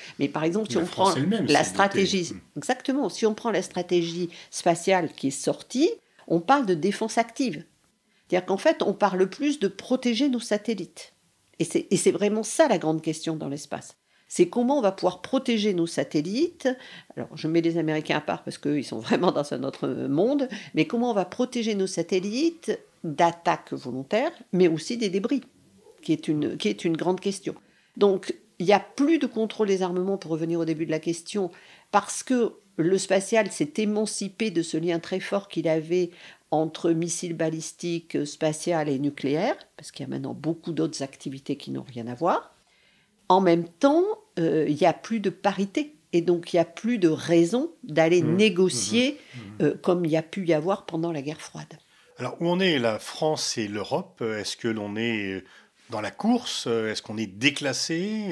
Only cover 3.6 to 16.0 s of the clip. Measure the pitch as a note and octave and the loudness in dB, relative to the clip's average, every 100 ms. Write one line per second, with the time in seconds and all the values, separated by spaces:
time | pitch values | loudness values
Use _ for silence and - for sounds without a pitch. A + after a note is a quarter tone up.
3.6 | F#3 F3+ F3 F3+ E3+ E3+ E3+ - - - | -2 -6 0 2 2 -2 -6 -8 -14 -2
4.6 | E3+ E3 - F#3 D#3 - C3+ - - - | 2 2 4 2 2 -2 -4 -2 -2 -2
5.6 | - B3 F4+ A4+ _ _ - E3+ E3+ C#4+ | -4 0 2 0 _ _ -2 0 4 4
6.6 | G#3 E3+ F#3+ G3+ A3 A#3 A#3 - B3+ D#3 | 4 2 0 0 -2 0 -2 -2 -2 -4
7.6 | - _ _ _ _ _ - F3+ F3+ G3 | -10 _ _ _ _ _ -2 -2 0 2
8.6 | D#4 D#4 A#3+ - G3+ F#3 F#3+ - D4 C#4+ | 2 2 0 2 2 2 0 0 -2 0
9.6 | G3+ - - B3+ B3 A3+ C#4+ A#3+ - G#3 | -2 -4 -4 0 0 2 2 0 -2 -2
10.6 | A3 G3+ E3 - - _ _ _ _ - | -2 -4 -6 -14 -20 _ _ _ _ -4
11.6 | D#3+ E3+ - E3+ G3+ F#3 G3+ G#3+ G#3 - | 0 0 2 4 4 4 0 0 -2 2
12.6 | D4+ F3+ D#3 D#3+ D#3+ D#3 E3 D#3 D3 C#3+ | 4 4 2 0 -2 -4 -4 -6 -6 -8
13.6 | - - - - _ _ - - F3+ A#3+ | -8 -12 -12 -20 _ _ -8 2 2 4
14.6 | A#3+ C#4+ G3+ F#3+ F3+ - - C4 C4 A3+ | 2 2 2 2 -2 -2 -2 -2 2 0
15.6 | G#3 F3+ E3+ - | 2 0 0 -2